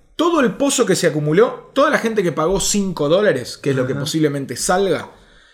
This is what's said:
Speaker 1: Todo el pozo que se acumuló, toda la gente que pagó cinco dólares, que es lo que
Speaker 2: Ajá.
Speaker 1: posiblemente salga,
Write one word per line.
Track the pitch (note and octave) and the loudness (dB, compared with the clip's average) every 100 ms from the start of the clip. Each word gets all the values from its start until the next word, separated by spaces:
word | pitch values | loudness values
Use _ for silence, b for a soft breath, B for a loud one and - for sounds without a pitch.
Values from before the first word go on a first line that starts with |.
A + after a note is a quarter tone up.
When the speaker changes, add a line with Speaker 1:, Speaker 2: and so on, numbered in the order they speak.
| _ - | _ -2
Speaker 1:
Todo | E4+ E4 | 2 2
el | A#3 - | 2 0
pozo | C#4 C4 | 0 2
que | G3 F3 | 0 2
se | E3+ | 0
acumuló, | D3+ D3 E3+ A3+ - - | 0 2 2 2 0 -4
toda | C4 D4+ | 0 2
la | A3+ | 2
gente | A3+ G#3+ | 0 -2
que | F3+ | -2
pagó | D3 D#3+ G3 | 0 0 0
cinco | - G#3 G3 D#3 D3 | 0 -2 -2 -2 0
dólares, | F#3 G#3 C3 A#2 - | 2 2 0 -4 -6
que | C#3 | -2
es | C3 | 0
lo | B2+ | -2
que | |
Speaker 2:
Ajá. | C#3 | -4
Speaker 1:
posiblemente | D3 D#3+ D3+ C#3 C3 A#2 | -4 0 0 -2 -6 -4
salga, | - F#3 G3 C3 - b b b b | -2 0 0 -2 -6 b b b b